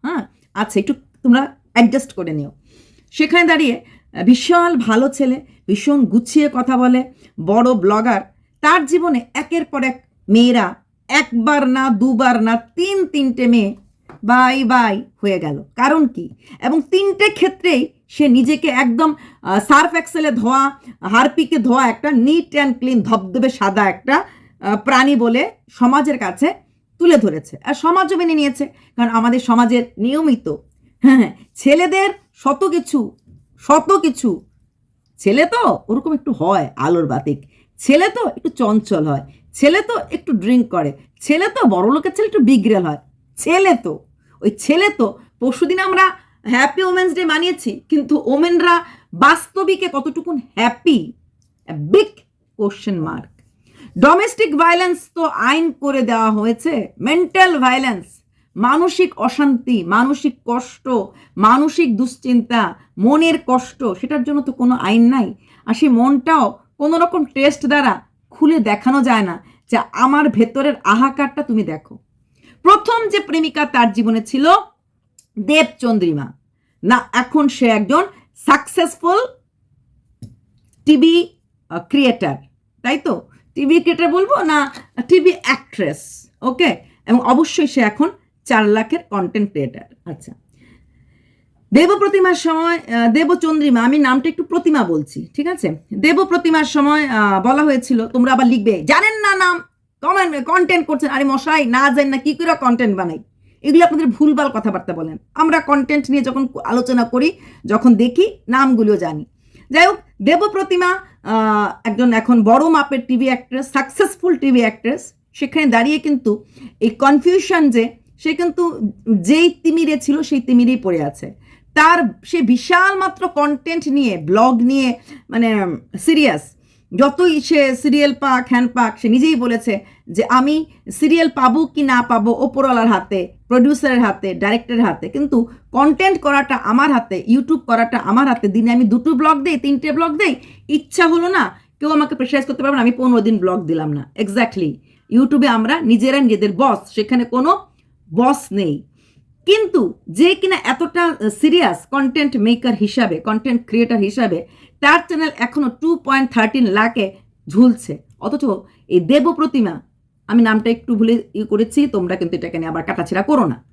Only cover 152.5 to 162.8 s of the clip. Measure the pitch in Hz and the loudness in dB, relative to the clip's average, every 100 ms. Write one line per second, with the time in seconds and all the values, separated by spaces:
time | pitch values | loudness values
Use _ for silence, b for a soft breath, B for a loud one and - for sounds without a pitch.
152.5 | 233 247 214 208 - 214 160 214 214 262 | 0 0 -2 -2 0 -2 -2 -4 -4 -2
153.5 | 240 - 226 233 226 202 214 220 175 - | -4 -2 -2 0 0 -2 -2 -2 -2 -8
154.5 | b b _ 285 330 339 320 320 - - | b b _ 2 2 0 -4 -4 -4 -6
155.5 | 294 269 240 320 339 - 269 262 233 220 | -2 -4 -4 -4 -4 -2 -2 0 0 0
156.5 | 269 233 196 226 233 196 b _ _ - | 0 0 2 -2 -2 -6 b _ _ -6
157.5 | 170 247 233 - 147 _ _ - 294 269 | 4 4 4 -6 -14 _ _ -8 -4 -4
158.5 | 185 b b b 180 165 285 269 311 302 | -4 b b b -2 2 2 2 -2 -2
159.5 | 262 208 151 _ _ _ _ - 220 226 | 0 -2 -4 _ _ _ _ -2 2 2
160.5 | 214 220 226 - 220 226 233 - - 214 | 2 0 -4 -4 0 2 0 -2 -10 -4
161.5 | 208 220 - 285 208 180 185 170 175 170 | -2 0 0 0 -2 -4 -4 -4 -6 -8
162.5 | 165 165 165 | -8 -8 -8